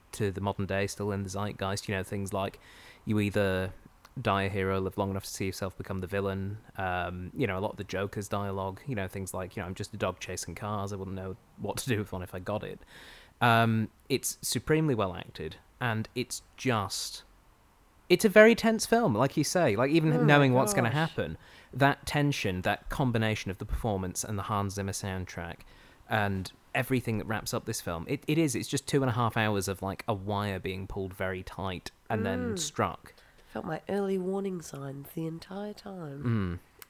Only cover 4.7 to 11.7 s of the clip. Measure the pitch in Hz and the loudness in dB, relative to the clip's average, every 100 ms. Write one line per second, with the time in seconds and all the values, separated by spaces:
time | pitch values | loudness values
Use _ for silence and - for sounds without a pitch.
4.7 | 95 95 101 98 95 - - 98 - 95 | 0 -2 -2 -2 -2 -6 -6 -6 -4 -8
5.7 | - - 95 92 98 98 95 98 107 - | -8 -8 -6 -2 -2 0 -2 -4 -8 -12
6.7 | - 92 90 90 90 90 - 113 92 104 | -6 -2 -2 -4 -6 -8 -2 0 0 -2
7.7 | - 95 95 101 110 98 101 101 98 95 | -4 -4 -2 -2 -4 -4 -4 -2 -2 -4
8.7 | 98 - 107 95 101 95 92 90 - 90 | -6 -6 -4 -4 -6 -6 -6 -6 -6 -6
9.7 | 92 104 101 98 90 - 90 - 82 107 | -6 -8 -2 -2 -2 -8 -8 -8 -8 -6
10.7 | 104 101 101 95 95 95 - - - 101 | -4 -6 -6 -8 -8 -8 -10 -16 -8 -6